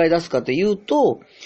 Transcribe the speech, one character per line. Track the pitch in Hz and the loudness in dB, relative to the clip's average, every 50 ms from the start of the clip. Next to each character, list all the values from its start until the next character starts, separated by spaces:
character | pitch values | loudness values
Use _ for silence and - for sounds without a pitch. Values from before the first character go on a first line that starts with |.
| 170 | 2
え | 160 | 2
出 | 170 170 | 2 0
す | 170 - | -2 -2
か | - 127 - | -4 -4 -2
と | - 131 | -2 -2
い | 160 196 | 0 0
う | 214 208 | 0 -2
と、 | 196 - - 285 294 262 165 113 - - _ _ - - | -2 -4 -2 0 2 2 2 0 -2 -10 _ _ -20 -20